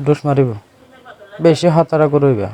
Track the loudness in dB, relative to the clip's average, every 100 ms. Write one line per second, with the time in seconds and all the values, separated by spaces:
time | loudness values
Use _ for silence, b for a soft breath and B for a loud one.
0 | -2 -2 0 0 0 -4 -14 _ _ -20
1 | -20 -20 -20 0 0 2 2 2 0 0
2 | 0 2 0 0 -4